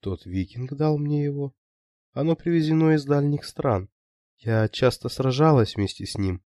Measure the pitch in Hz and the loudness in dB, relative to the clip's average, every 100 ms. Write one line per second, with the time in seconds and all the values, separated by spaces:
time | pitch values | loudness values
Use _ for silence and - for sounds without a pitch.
0 | - 90 - 95 90 - 127 143 156 151 | -8 -10 -6 -6 -6 -8 -12 -2 -2 0
1 | 147 147 147 143 139 _ _ _ _ _ | -2 -2 -2 -4 -8 _ _ _ _ _
2 | _ - 156 165 170 170 156 160 160 156 | _ -4 -2 0 0 0 2 4 4 2
3 | 139 143 143 147 - - 143 101 95 _ | 2 0 0 -2 -6 -4 0 0 -2 _
4 | _ _ _ _ 107 113 110 - 127 - | _ _ _ _ -2 0 0 2 0 0
5 | 120 - 131 127 156 147 107 - 98 - | -10 -2 -2 2 4 4 2 0 -4 -4
6 | 95 - 98 90 _ | -10 -4 -4 -4 _